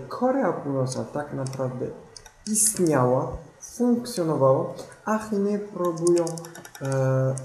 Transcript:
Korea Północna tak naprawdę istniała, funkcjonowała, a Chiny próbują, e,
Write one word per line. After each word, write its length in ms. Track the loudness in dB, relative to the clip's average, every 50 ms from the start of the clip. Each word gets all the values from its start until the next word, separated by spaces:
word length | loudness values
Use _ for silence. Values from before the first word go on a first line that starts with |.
| -4 -8
Korea 440 | -4 0 0 2 2 2 2 0 0
Północna 500 | -2 -2 -2 0 0 0 -2 -2 -4 -6
tak 300 | -6 -6 -6 -6 -6 -6
naprawdę 540 | -6 -6 -6 -4 -4 -4 -4 -4 -4 -6 -8 -8 -12 -16 -20 -20 -20 -20 -20 -20 -12 -6
istniała, 880 | -2 0 2 2 2 2 2 4 4 6 6 6 4 4 2 2 -2 -6 -8 -12 -14 -20 -20
funkcjonowała, 1120 | -20 -10 -4 0 2 4 4 2 0 -4 -4 -2 0 0 2 4 6 6 4 4 2 -4 -6 -10 -14 -16 -14 -8 -2
a 140 | -2 0 0
Chiny 400 | 0 -2 0 0 2 2 0 -2
próbują, 680 | -4 -6 -4 -2 0 0 0 2 4 4 4 4 2 0 -4 -8 -10 -14 -16 -18 -20 -18 -12 -8
e, 540 | -4 -2 0 0 2 2 2 2 2 0 -2 -4 -8